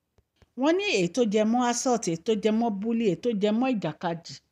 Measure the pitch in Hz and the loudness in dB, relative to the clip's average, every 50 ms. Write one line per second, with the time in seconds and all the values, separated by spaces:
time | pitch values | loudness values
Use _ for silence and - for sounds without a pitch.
0 | _ _ _ _ _ _ _ _ _ _ - 240 262 311 339 381 403 415 294 202 | _ _ _ _ _ _ _ _ _ _ -6 -2 2 2 2 2 0 0 0 0
1 | 175 170 - 262 240 208 196 214 214 220 233 247 247 240 233 - - 262 240 226 | 0 0 0 0 0 2 2 2 2 2 2 2 2 0 0 0 0 0 0 0
2 | - 180 165 165 - 226 226 202 190 220 220 226 233 233 202 190 208 233 233 226 | 0 -2 -4 -4 -2 -2 -2 0 0 0 2 2 0 0 -2 -4 -4 -2 -2 0
3 | 233 202 165 165 - 240 226 190 202 208 214 226 262 262 254 196 180 156 - - | 0 0 0 0 -2 -2 -2 0 0 0 2 2 2 0 0 -2 -2 -4 -6 -4
4 | - 170 170 165 - - 139 - _ _ | -6 -6 -6 -6 -10 -16 -20 -20 _ _